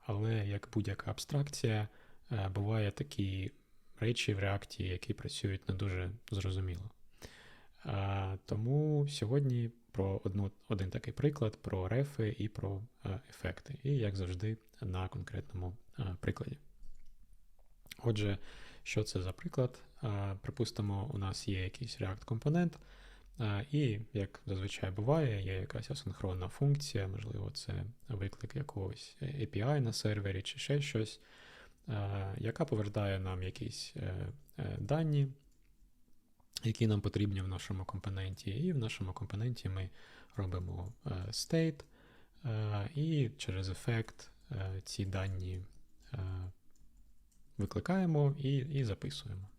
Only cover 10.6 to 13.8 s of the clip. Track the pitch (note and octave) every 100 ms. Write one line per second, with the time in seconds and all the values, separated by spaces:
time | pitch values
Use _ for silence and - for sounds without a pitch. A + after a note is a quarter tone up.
10.6 | - G#2 F#2+ A2+ - - D3 D3 A2 -
11.6 | - F#2+ F#2 A#2 C#3+ - G#2+ - G#2 -
12.6 | G2 G2 A2 _ - F#2+ - - - -
13.6 | - C3+